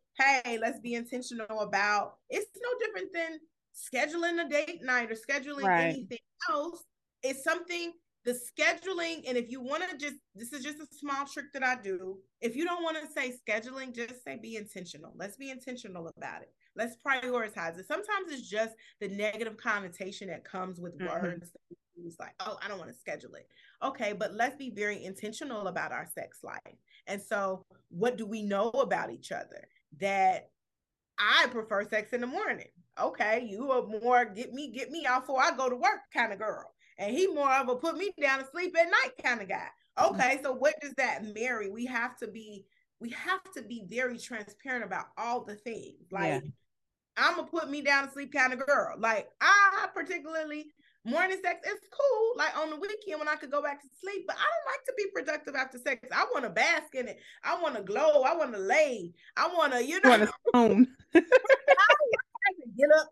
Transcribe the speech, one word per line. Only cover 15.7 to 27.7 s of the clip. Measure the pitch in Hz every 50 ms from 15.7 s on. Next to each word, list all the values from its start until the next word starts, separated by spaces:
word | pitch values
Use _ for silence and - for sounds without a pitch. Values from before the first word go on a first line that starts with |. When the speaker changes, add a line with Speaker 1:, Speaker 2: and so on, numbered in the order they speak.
| 247 240 - 202 185 175 165 165 -
Speaker 1:
about | - 156 131 80 80
it. | - - _ _ _ _ -
Let's | 196 226 240 240 _ -
prioritize | 285 262 254 247 254 247 240 220 214 214 202 165 170 165 180
it. | 185
Sometimes | - 294 349 403 415 415 392 381 339
it's | 294 254 190 180
just | 190 214 226 220 220 _ - - _ -
the | 208 190
negative | 196 202 208 214 196 196 233 226 214
connotation | 220 - 240 214 202 196 180 175 - 196 185 202 - 208 190
that | 165 131 -
comes | - - 190 185 190 180 170
with | 175 175 175 143
Speaker 2:
Mm-hmm. | 185
Speaker 1:
words. | 165 156 170 185 170 175 170 175 175 - - _ - 175 _ _ _ _ 175 175
It's | 170 165 -
like, | - - - -
"Oh, | 190 - - -
I | - 202
don't | 202 185
wanna | 160 120 120
schedule | - - - 151 - - - 76
it." | - - _ _ _ _ - _ -
Okay, | - 269 262 - 233 208
but | 208 185 214 - 190
let's | 214 233 277 277
be | 294 277 254
very | 208 196 208 208 208 - 131
intentional | 185 190 - - 214 233 - 320 277 240 208 202
about | 196 175 160 151 151
our | 123 120 165 175 -
sex | - - - - -
life. | - - - - - - - _ _ _ _ _ -
And | - 196 202
so | 196 - 220 202 196 190 185 180 - _